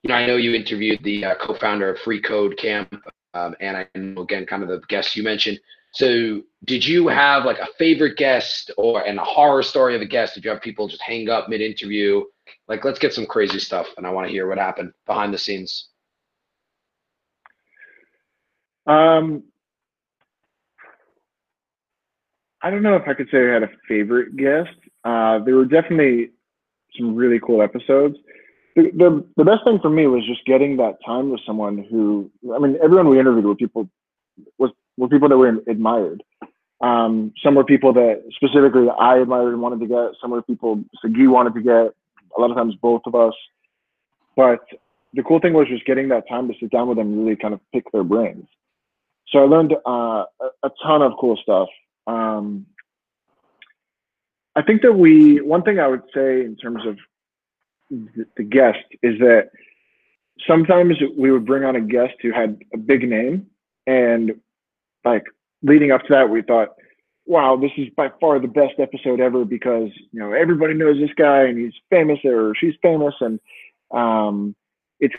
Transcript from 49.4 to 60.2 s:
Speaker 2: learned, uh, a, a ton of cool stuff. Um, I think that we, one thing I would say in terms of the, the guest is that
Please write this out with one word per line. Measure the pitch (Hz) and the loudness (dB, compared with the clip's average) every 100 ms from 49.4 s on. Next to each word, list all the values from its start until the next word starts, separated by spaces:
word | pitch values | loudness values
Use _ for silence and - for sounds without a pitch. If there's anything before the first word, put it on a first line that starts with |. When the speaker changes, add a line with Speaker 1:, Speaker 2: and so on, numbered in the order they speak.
| 139 | 6
Speaker 2:
learned, | 160 156 156 120 | 4 2 -2 -4
uh, | 120 117 110 92 _ | -6 -4 -4 -6 _
a, | 131 _ | -12 _
a | 139 - | -10 -8
ton | 151 151 | 0 2
of | 139 - | 2 0
cool | 123 110 | -4 -2
stuff. | - 95 92 _ _ _ - | 0 0 0 _ _ _ -10
Um, | 113 110 107 104 101 98 - _ _ _ _ _ _ _ _ _ _ _ _ _ _ _ _ _ 147 | -6 -4 -6 -8 -12 -16 -20 _ _ _ _ _ _ _ _ _ _ _ _ _ _ _ _ _ -2
I | |
think | 151 220 | 2 4
that | 254 | 4
we, | 202 165 156 151 147 | 6 8 10 10 6
one | 143 170 | 2 0
thing | 180 196 | 0 0
I | 139 | 0
would | 131 _ | -2 _
say | 135 135 131 | -2 0 0
in | 120 107 | -4 -10
terms | 120 117 110 | -12 -10 -10
of | 101 _ _ _ _ _ _ _ _ _ | -12 _ _ _ _ _ _ _ _ _
the, | 127 110 113 113 - | -16 -14 -14 -14 -10
the | |
guest | 104 131 123 107 - - | 0 4 4 2 -12 -4
is | 120 110 | -4 2
that | 123 113 - _ _ _ _ _ _ _ | 4 4 2 _ _ _ _ _ _ _